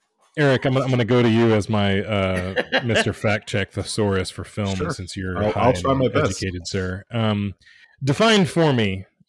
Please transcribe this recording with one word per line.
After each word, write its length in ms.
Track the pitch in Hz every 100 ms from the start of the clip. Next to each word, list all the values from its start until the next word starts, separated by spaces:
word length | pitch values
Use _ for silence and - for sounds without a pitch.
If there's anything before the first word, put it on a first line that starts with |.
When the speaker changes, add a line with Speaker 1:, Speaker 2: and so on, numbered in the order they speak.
| _ _ _ -
Speaker 1:
Eric, 280 | 143 127 143
I'm 80 |
gonna, 120 | 131 131
I'm 60 |
gonna 120 | 127 110
go 160 | 127
to 80 | 120
you 240 | 113 117
as 140 | 107 98
my, 320 | 107 101 98
uh, 800 | 104 104 95 92 92 95 - 269
Speaker 2:
<laughs> 20 | 123
Speaker 1:
Mister 260 | 110 110
Fact 340 | 92 110 104 -
Check 220 | 107 95
Thesaurus 560 | - 95 - 104 98 -
for 140 | - 90
film, 300 | - 101 95
Speaker 3:
Sure. 160 | 87
Speaker 1:
since 260 | - 90 98
you're 200 | 92 90
Speaker 3:
I'll, 140 | 104
Speaker 1:
high 100 | 98
Speaker 3:
I'll 120 | 117
try 180 | 104 90
Speaker 1:
and 80 | 135
Speaker 3:
my 80 | 127
best. 240 | 139 135 -
Speaker 1:
educated, 260 | 95 90 87
sir. 360 | 98 92 92 -
Um, 420 | 117 110 104 101 - - _ - -
define 420 | 139 139 220 214 185
for 260 | 170 160
me 340 | 127 104 95 92 _